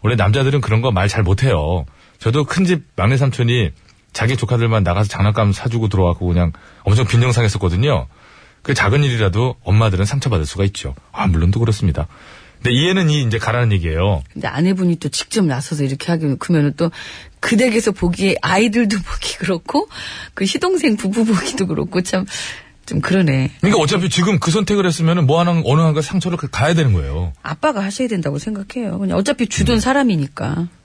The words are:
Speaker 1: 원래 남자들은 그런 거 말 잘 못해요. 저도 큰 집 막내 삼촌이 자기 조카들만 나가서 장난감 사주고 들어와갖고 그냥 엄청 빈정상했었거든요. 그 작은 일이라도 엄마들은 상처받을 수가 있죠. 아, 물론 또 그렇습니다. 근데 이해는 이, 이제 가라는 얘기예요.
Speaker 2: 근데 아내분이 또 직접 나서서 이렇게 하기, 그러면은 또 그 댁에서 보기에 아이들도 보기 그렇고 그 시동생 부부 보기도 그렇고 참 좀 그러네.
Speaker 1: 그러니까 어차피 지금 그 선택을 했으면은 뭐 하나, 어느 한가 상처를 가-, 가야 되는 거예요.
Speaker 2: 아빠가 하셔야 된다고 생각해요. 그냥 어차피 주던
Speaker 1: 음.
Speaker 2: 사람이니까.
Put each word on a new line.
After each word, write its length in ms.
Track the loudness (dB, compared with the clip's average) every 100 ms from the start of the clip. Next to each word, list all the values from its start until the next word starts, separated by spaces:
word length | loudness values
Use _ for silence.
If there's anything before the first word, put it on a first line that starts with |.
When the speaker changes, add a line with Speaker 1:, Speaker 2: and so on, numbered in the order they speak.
Speaker 1:
원래 140 | 0 2
남자들은 460 | 2 2 2 0
그런 180 | 0 0
거 100 | 2
말 180 | 2 0
잘 140 | 0
못해요. 600 | 0 2 2 2 0 -2 -4 -14 -20 _
저도 260 | 0 0
큰 200 | 0 0
집 180 | 2 0 -2 -2
막내 200 | 0 2
삼촌이 540 | 0 0 0 2 0 -4 _ _ _
자기 220 | -4 -2 -2
조카들만 440 | 0 0 2 2
나가서 240 | 2 0 -2
장난감 440 | 0 0 2 0
사주고 360 | 0 -2 -2 0
들어와갖고 380 | 2 2 0 0
그냥 260 | 0 0 -4 -20 -6
엄청 200 | 0 2 4
빈정상했었거든요. 1000 | 2 2 2 2 0 -2 0 2 0 -4 -14 -20 -20 -20 _
그 100 | -4
작은 300 | 0 2 2
일이라도 520 | 2 2 0 2 -2 -4
엄마들은 420 | 0 2 4 2 0
상처받을 400 | 0 0 0 -2
수가 180 | -2
있죠. 300 | -2 -2 -12 -12 _
아, 140 | -4 0
물론 240 | 2 2
또 100 | 2
그렇습니다. 460 | 0 0 0 -2 -6 -10 -20 -20 -20 -4
근데 100 | 0
이해는 380 | 2 2 2 2
이, 120 | 2
이제 140 | 0 -2
가라는 320 | -2 0 2
얘기예요. 500 | 2 0 0 0 0 -4
Speaker 2:
근데 160 | -8 -6
아내분이 480 | 0 0 2 0 0
또 120 | -4
직접 340 | -8 -4 0
나서서 400 | 0 0 -4 -4
이렇게 260 | -4 -4 -4
하기, 240 | -2 -2 -4
그러면은 340 | 0 2 2 0
또 140 | -4 -4 -18 -18 -20 _
그 180 | 0 2
댁에서 360 | 2 2 0
보기에 420 | -2 -2 0 0 0
아이들도 540 | 0 2 2 2 0 0
보기 400 | -4 -8 -8 -6
그렇고 500 | -4 -4 -2 -4 -4 -12 -14 -14 -16
그 120 | -4 -4
시동생 500 | -2 0 0 0 0
부부 280 | -2 0 2
보기도 400 | 0 -2 -4 -4
그렇고 340 | -4 -2 -4
참 240 | -2 -4 -4 -10 -12 -14 -20 -20 -6
좀 140 | -4
그러네. 500 | 0 2 2 2 -2 0
Speaker 1:
그러니까 200 | 2 2
어차피 260 | 2 0 0
지금 300 | 0 2 2
그 140 | 2
선택을 340 | 0 0 0 0
했으면은 400 | 0 0 2 2
뭐 140 | 4
하나, 100 | 2 0
어느 160 | 2 2
한가 220 | 4 2
상처를 360 | 0 -2 -2 -4
가-, 80 | -6
가야 260 | 0 2
되는 180 | 4 4
거예요. 400 | 2 0 -4 -6 -8
Speaker 2:
아빠가 400 | -12 -2 -2 -2
하셔야 240 | -4 -4 -4
된다고 320 | -2 -2 -4
생각해요. 600 | -6 -8 -8 -8 -6 -4
그냥 180 | -2 0
어차피 300 | -2 -2 -2
주던 280 | 0 2 2
Speaker 1:
음. 40 |
Speaker 2:
사람이니까. 880 | 2 2 2 2 -2 -6 -4 -4 -6 -10